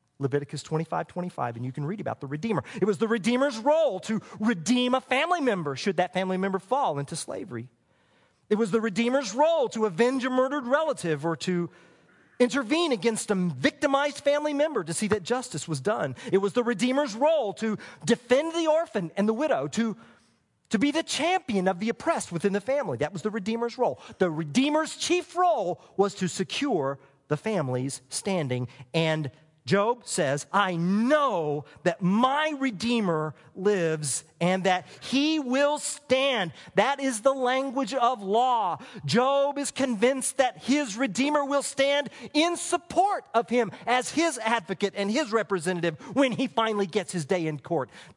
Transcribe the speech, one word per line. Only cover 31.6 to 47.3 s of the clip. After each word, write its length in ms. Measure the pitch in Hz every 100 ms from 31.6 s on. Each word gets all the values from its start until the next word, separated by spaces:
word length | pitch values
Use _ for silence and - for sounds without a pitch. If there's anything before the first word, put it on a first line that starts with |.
| - -
that 180 | 180 165
my 540 | 180 208 262 285 311 285
Redeemer 760 | 269 185 226 240 190 156 151 - - -
lives 640 | 190 202 165 156 147 - - -
and 220 | 175 190
that 240 | 185 185 - -
he 400 | - 262 302 311
will 400 | 254 262 285 302
stand." 720 | - - - 262 277 240 170 - - 190
That 240 | 240 277
is 220 | 269 220
the 120 | 262
language 580 | 269 247 262 277 247 208
of 300 | 262 240 240
law. 560 | 190 220 254 233 190 151 - 214
Job 540 | 143 202 262 277 277 285
is 140 | 277
convinced 640 | - 262 214 247 269 - -
that 220 | 254 240
his 380 | - 285 262 208
Redeemer 480 | 262 185 285 294
will 200 | 277 285
stand 460 | - - 277 285 269 - 233
in 240 | 294 339 339
support 680 | - 349 - 330 403 359 -
of 140 | 233 -
him 240 | 240 208 - -
as 200 | 254 214
his 260 | 294 330 247
advocate 560 | 220 233 175 190 196 196
and 140 | 202
his 220 | 247 254
representative 680 | 220 - 190 160 180 170 151 -
when 160 | 247 269
he 160 | 214 262
finally 400 | - 220 208 196
gets 240 | 208 175
his 140 | 180
day 240 | 143